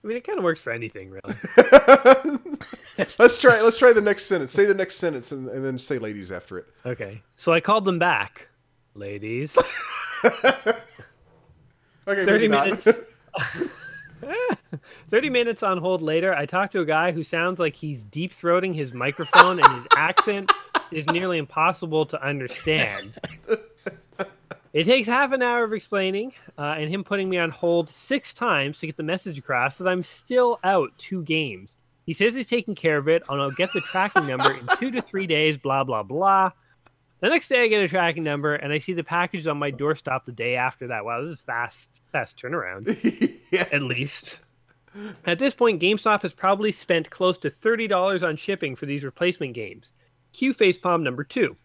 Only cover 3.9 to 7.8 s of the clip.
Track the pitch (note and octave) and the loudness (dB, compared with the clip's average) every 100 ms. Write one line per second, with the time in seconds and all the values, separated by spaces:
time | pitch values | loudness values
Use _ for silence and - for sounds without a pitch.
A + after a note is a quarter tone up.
3.9 | A#3 G#3 G3+ - F#3 C3+ - G3+ G3 F#3 | 6 4 -2 -2 -2 -2 2 2 2 -2
4.9 | - F3 C#3+ A#2 C#3 B2+ C3 C3+ B2+ - | -4 -4 -4 -8 -10 -10 -6 -6 -6 -6
5.9 | C3 A2 G#2 F#2 F#2 - F#2 - _ C3 | -6 -6 -10 -12 -14 -12 -14 -14 _ -10
6.9 | B2 G2+ G#2+ _ _ - D#3+ D#3+ A3 | -10 -10 -14 _ _ 0 0 2 2